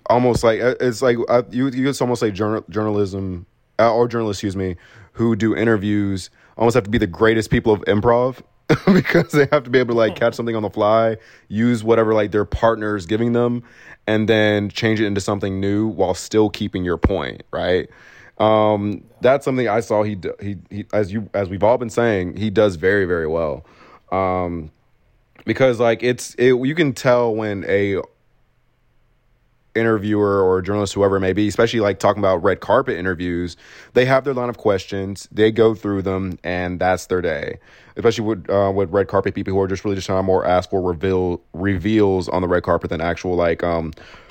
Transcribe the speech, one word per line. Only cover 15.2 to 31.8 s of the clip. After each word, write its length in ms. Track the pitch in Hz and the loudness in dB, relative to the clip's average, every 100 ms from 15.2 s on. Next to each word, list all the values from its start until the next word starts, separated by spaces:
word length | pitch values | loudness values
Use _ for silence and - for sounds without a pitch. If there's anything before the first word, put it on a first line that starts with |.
something 380 | 95 101 98 95 | -2 -4 -4 -4
new 280 | 98 104 110 | -2 -2 -2
while 260 | 92 90 | -2 -2
still 360 | 90 - 107 107 | -2 -2 2 2
keeping 340 | - 101 95 | 0 -6 -4
your 140 | 90 82 | -4 0
point, 460 | - 95 65 52 - | 0 0 -4 -10 -10
right? 380 | 80 87 90 - - - - - - | -4 0 0 -2 -12 -20 -20 -18 0
Um, 640 | 107 107 107 107 104 101 - _ | 2 4 4 2 -2 -6 -12 _
that's 240 | 123 139 139 | 2 2 0
something 220 | 127 117 | -2 0
I 140 | 107 | -2
saw 220 | - 107 | 0 0
he 120 | 107 101 | 0 -4
d-, 140 | 90 - | -10 -10
he, 160 | 101 95 - | -10 -12 -12
he, 160 | 104 104 | -14 -4
as 180 | 107 98 | -2 -2
you, 180 | 107 98 | -4 -6
as 160 | 101 95 | -6 -4
we've 140 | 95 | 0
all 140 | 104 123 | 2 2
been 120 | 120 | 0
saying, 480 | 117 117 101 90 - | 0 0 0 -2 -4
he 120 | 107 | -2
does 260 | 101 107 85 | 2 2 2
very, 300 | 92 101 90 | 0 2 0
very 220 | 87 78 | -2 -2
well. 380 | 82 80 67 - _ - - _ | -2 -4 -6 -12 _ -20 -20 _
Um, 600 | 92 95 92 87 85 78 - _ _ _ _ _ _ - | -2 -2 -2 -4 -6 -10 -18 _ _ _ _ _ _ -6
because, 340 | 110 131 117 | 0 0 2
like, 220 | 120 113 | 0 0
it's, 300 | 120 123 - - | -2 -4 -8 0
it, 180 | 127 | 2
you 220 | 127 131 160 | 4 0 0
can 180 | 147 | -2
tell 420 | 117 135 123 120 110 | 0 2 2 2 -2
when 300 | 107 101 - | -4 -4 -2
a 300 | 98 101 92 - _ _ _ _ _ _ _ _ _ _ _ _ _ _ _ _ 113 | 0 0 -2 -6 _ _ _ _ _ _ _ _ _ _ _ _ _ _ _ _ -2
interviewer 680 | 113 110 104 104 101 98 | 0 0 0 0 2 4
or 160 | 92 92 | 4 2
a 40 | |
journalist, 300 | 92 104 101 | 0 -2 -2
whoever 240 | 98 101 98 | 0 2 2
it 20 | |
may 140 | 95 | 0
be, 140 | 95 104 | 0 0
especially, 320 | 90 117 | 2 0
like, 200 | 117 | 2